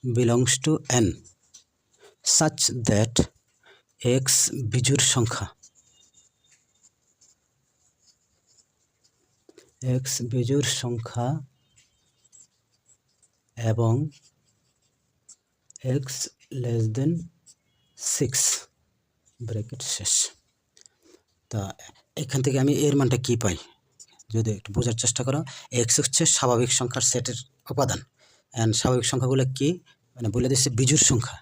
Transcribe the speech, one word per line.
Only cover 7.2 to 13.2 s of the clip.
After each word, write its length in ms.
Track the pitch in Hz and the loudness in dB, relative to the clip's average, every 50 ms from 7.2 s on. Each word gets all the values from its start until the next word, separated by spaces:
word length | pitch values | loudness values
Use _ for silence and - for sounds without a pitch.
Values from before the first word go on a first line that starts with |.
| _ _ _ _ _ _ _ _ _ _ _ _ _ _ _ _ _ _ _ _ _ _ _ _ _ _ _ _ _ _ _ _ _ _ _ _ _ _ _ _ _ _ _ _ _ - - - _ _ _ _ - 127 127 127 127 | _ _ _ _ _ _ _ _ _ _ _ _ _ _ _ _ _ _ _ _ _ _ _ _ _ _ _ _ _ _ _ _ _ _ _ _ _ _ _ _ _ _ _ _ _ -20 -20 -20 _ _ _ _ -4 -2 -2 -2 -2
x 20 | - - - 123 117 117 | -4 -6 -6 -4 -4 -2
বিজোড় 360 | 127 120 113 135 143 135 - - - | -2 0 2 0 0 0 0 -2 -4
shankha 460 | - 120 120 113 117 - - 117 120 127 151 156 - _ _ _ _ _ _ _ _ _ _ _ _ _ _ _ _ _ _ - - _ _ _ _ _ _ _ _ _ _ _ _ _ _ _ | -4 -4 -6 -6 -8 -8 -6 -4 -2 -2 -2 -4 -6 _ _ _ _ _ _ _ _ _ _ _ _ _ _ _ _ _ _ -20 -20 _ _ _ _ _ _ _ _ _ _ _ _ _ _ _